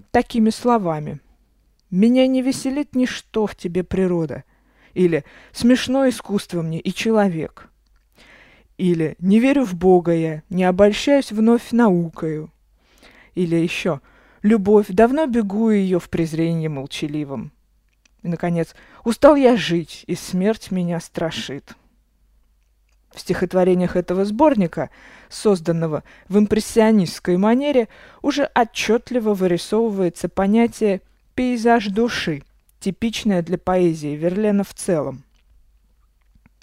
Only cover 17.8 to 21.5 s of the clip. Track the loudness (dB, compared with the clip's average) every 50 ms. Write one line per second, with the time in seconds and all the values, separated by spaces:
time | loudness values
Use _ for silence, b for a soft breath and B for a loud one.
17.8 | _ _ _ _ _ _ _ _ -8 -8 -6 -4 -4 -2 -2 -2 -4 -4 -8 B
18.8 | B B B B B -4 0 4 6 6 6 6 6 4 4 2 0 -2 -2 -4
19.8 | -4 -6 -12 -14 -10 -8 -8 -8 -8 -6 -4 -2 0 -2 -2 -4 -6 -6 -4 -4
20.8 | -4 -4 -4 -6 -8 -10 -8 -8 -6 -6 -6 -8 -10 -10